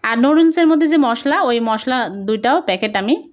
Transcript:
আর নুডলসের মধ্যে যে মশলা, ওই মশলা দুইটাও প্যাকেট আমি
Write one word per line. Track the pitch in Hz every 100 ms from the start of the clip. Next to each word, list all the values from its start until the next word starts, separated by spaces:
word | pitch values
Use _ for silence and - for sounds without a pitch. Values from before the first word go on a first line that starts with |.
আর | 226 233
নুডলসের | 262 311 330 330 330
মধ্যে | 320 311
যে | 320
মশলা, | 262 233 277 330
ওই | 302 233
মশলা | 226 220 254 254 208 196
দুইটাও | 196 220 233 311
প্যাকেট | 349 185 214 208
আমি | 202 349 -